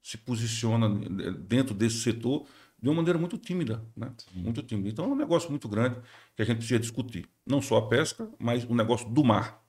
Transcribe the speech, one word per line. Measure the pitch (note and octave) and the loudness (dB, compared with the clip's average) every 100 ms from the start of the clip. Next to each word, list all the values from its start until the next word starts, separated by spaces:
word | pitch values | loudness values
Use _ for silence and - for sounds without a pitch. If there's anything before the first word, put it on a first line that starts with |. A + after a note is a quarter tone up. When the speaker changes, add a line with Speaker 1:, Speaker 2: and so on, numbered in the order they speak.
Speaker 1:
se | - A2+ | -14 -14
posiciona | - A#2 A#2 A2+ A2+ A2+ A2 G2+ E2+ G2 F2+ F#2 - | -4 -2 -2 -2 2 4 4 2 -4 -6 -6 -8 0
dentro | B2 C3+ | 2 2
desse | G2 A2+ A2+ | 2 0 2
setor | A#2+ A2+ A#2 D3 - - - _ | -2 0 -2 -2 -6 -20 -20 _
de | B2+ | 0
uma | D#3+ | 2
maneira | E3 E3+ | 2 2
muito | F3 A3+ | 0 -4
tímida, | - F3+ B2+ A2 A2+ - | -4 -4 -2 -4 -8 -10
né? | A2 A2+ | -12 -12
Speaker 2:
Sim. | - F#2 | -14 -6
Speaker 1:
Muito | F#2 A#2 | -4 -4
tímida. | - G#2+ G2 | -4 -4 -2
Então, | A2 G3 | -2 -2
é | |
um | C#4 | -2
negócio | D4+ E3+ - | 2 2 2
muito | C#3 A2+ | -6 -2
grande | G#2 B2 A#2+ - - _ - | 0 0 -2 -12 -20 _ -2
que | |
a | A2+ | 0
gente | A2+ | 0
precisa | A2+ A#2 | 2 0
discutir. | A2+ B2 - F2 - _ - | 0 -6 -6 -8 -12 _ -2
Não | C4 | -2
só | - G3 | 4 2
a | A2+ | 4
pesca, | B2 D#3 - A3 - | 2 2 -4 -12 -6
mas | A2+ B2 A#2 | -2 -2 0
o | A#2+ | 0
negócio | G#2+ A#2+ G#2+ | 2 2 2
do | B2 | 2
mar | C3+ G#2 - - | 4 4 0 -10